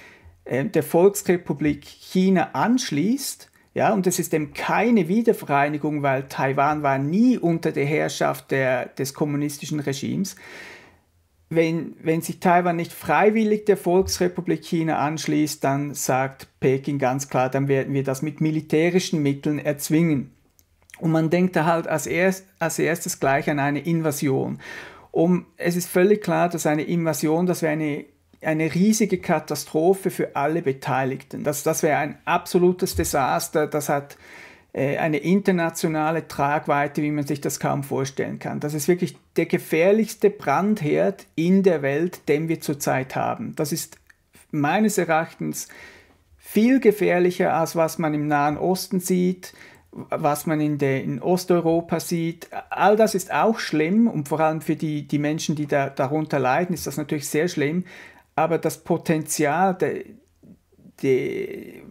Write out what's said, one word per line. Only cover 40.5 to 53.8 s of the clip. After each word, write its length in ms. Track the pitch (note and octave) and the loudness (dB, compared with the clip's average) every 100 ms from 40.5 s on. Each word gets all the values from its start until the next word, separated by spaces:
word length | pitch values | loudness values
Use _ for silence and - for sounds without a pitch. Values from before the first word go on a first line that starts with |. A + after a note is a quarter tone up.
| C#3 G3 G#3+ D3 D3+ E3 - - | 0 2 0 0 2 0 -2 -6
in 280 | - E3 F#3+ | -2 2 4
der 200 | F#3+ D#3+ | 4 2
Welt, 460 | C#3 C#3 F3+ - - | 2 0 -2 -2 0
den 200 | D3 D#3+ | 0 0
wir 120 | E3 | -4
zurzeit 560 | - C#3+ D3 C3+ C3+ C#3 | -4 -4 -2 -2 -2 -4
haben. 380 | A#2 A#2+ - - | -4 -4 -6 -6
Das 160 | D3+ | -4
ist 260 | D#3+ - - _ _ _ _ _ | -4 -8 -16 _ _ _ _ _
meines 480 | D#3 C#3+ F#3 A3 G3 | -4 0 2 2 2
Erachtens 720 | E3 D#3+ E3 - D#3+ D3+ - - - - _ _ _ _ | 2 0 -2 -6 -8 -8 -12 -16 -20 -20 _ _ _ _
viel 440 | - - A3+ C4 | -4 2 4 6
gefährlicher, 760 | A#3 G3 F3 F3 F3+ F3+ F3 | 4 4 4 4 2 2 0
als 220 | D3+ D#3+ E3+ | 2 0 0
was 220 | D#3+ - | 0 0
man 160 | D#3+ | -2
im 120 | D3+ D3 | -2 0
Nahen 300 | D3 D3 D3 | 0 0 0
Osten 440 | F3 F#3 - F#3+ | -2 -2 -2 -4
sieht, 520 | F3+ F#3 F3+ F#3 - - - - _ | 0 0 0 -2 -8 -20 -20 -20 _
was 560 | - - - D#3 D3 - | -18 -8 -2 0 0 -2
man 140 | D#3 | -2
in 180 | D3+ D3 | 0 0
der, 240 | C#3 C3+ | 0 0
in 180 | B2+ C#3+ | -4 -4
Osteuropa 800 | - F3+ - F3 E3 E3 E3+ E3 | -2 0 2 2 2 0 0 -4
sieht. 480 | - F3 E3 E3 - - - | -4 -4 -4 -6 -12 -14 -10
All 260 | - F3 G#3 | 2 4 6
das 180 | A3 | 4
ist 180 | G3 - | 2 -2
auch 260 | C#3+ F#3 A3 | 0 2 0
schlimm 480 | - D3+ | -2 0